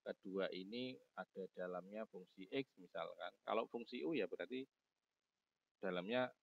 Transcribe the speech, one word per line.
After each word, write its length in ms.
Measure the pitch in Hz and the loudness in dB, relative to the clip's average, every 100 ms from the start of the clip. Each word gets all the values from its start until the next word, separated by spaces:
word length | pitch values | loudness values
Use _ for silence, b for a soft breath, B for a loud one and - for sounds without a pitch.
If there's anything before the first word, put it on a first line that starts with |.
kedua 480 | - 95 101 95 87 | -6 -6 -2 2 2
ini 460 | 92 95 120 127 127 - - | 0 -4 -4 -4 -6 -12 -10
ada 320 | 92 95 92 - | -8 -6 -6 -4
dalamnya 480 | 90 90 92 107 110 | -2 -2 -4 -6 -6
fungsi 380 | 95 90 - 95 | -8 -12 -12 -4
X 240 | 135 131 - | -2 -2 -8
misalkan. 560 | 87 - 85 87 90 - - | -8 -4 -4 -4 -6 -4 4
Kalau 220 | 107 - | 4 4
fungsi 320 | 117 117 123 | -2 -4 0
U 80 | 151 | 2
ya 160 | 151 92 | 4 2
berarti 380 | - 85 127 135 _ _ _ _ _ _ _ _ _ _ - | 0 -2 -2 -4 _ _ _ _ _ _ _ _ _ _ -4
dalamnya, 480 | 95 90 92 123 127 - | 2 2 4 4 4 -2